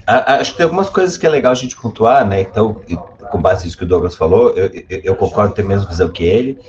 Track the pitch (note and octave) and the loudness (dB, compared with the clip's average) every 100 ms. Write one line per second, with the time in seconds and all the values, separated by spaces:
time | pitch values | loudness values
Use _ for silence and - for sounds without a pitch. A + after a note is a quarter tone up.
0 | - B2+ - - - - E3 F3 G3 G3 | 0 0 2 0 -2 -2 -2 0 -2 0
1 | F#3 - E3 D3 B2+ B2+ B2+ - A#2 - | 0 0 0 2 2 0 -4 -8 -10 0
2 | A2+ C3+ G#2+ G2 F#2+ G#2+ A2 - - C3 | 2 4 2 0 -2 0 -2 -2 -8 -10
3 | - - - - - - E2+ - F2 F2 | -10 -18 -6 0 0 0 -4 -8 -2 0
4 | F2 - D#2+ G#2 A#2+ - F#2+ E2+ - F2+ | 0 -2 2 4 4 2 -2 -4 -12 -8
5 | F#2 F#2+ F#2+ G#2 G2+ - G2 G2+ - E2+ | -4 -2 -2 0 0 0 -2 -2 -2 -2
6 | F2 - E2+ A2 C3 C3+ | -2 0 2 2 0 -6